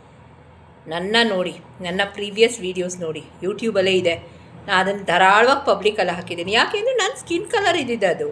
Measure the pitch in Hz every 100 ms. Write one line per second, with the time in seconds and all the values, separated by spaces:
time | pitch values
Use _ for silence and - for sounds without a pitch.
0 | - - - - - - - - - 165
1 | 185 226 233 185 175 160 - - 180 185
2 | 202 - 202 196 190 - 180 180 180 180
3 | 160 156 147 - 180 208 226 196 185 185
4 | 170 165 - - - - - 190 190 202
5 | 190 175 190 208 240 277 262 190 202 214
6 | 180 175 175 170 175 220 311 403 453 508
7 | 392 539 - 349 403 453 403 339 240 233
8 | 190 160 151